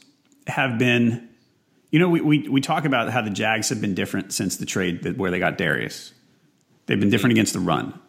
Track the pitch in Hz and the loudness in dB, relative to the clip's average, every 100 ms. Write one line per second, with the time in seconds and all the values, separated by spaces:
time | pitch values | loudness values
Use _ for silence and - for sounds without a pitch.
0 | _ _ _ _ - - 135 113 123 120 | _ _ _ _ -6 -2 -2 2 2 4
1 | 117 117 - _ _ _ _ _ - 156 | 4 0 -8 _ _ _ _ _ 0 4
2 | 180 170 151 151 - 135 147 165 147 127 | 4 4 4 2 2 0 0 -2 0 0
3 | 113 120 107 98 110 113 - 104 107 95 | 0 -2 -2 -2 0 0 -2 -2 -2 -2
4 | 98 101 - - 95 - - 104 90 85 | -2 -4 -6 -4 -4 -4 -6 -2 -2 -2
5 | 85 85 95 90 90 85 85 64 58 - | -6 -4 -2 0 -2 0 -2 0 -4 -10
6 | - _ _ _ _ _ _ _ - 101 | -18 _ _ _ _ _ _ _ -4 0
7 | 101 113 120 110 98 - 90 69 55 - | 2 2 2 2 2 -2 -2 -2 -4 -12